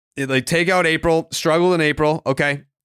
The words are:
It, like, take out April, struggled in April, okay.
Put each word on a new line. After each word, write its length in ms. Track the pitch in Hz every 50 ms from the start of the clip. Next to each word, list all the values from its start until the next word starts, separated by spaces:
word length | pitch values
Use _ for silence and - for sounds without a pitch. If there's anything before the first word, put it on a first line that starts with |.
| _ _ -
It, 120 | 139 135 131
like, 160 | 135 131 127
take 220 | - 165 165 175 175
out 160 | 185 180 175
April, 440 | 160 160 156 - 170 160 165 156 -
struggled 440 | - - - 165 156 170 175 180 180
in 60 | 165
April, 400 | 156 151 147 151 156 151 156 160 -
okay. 380 | - 135 143 147 143 143 143 - _ _ _ _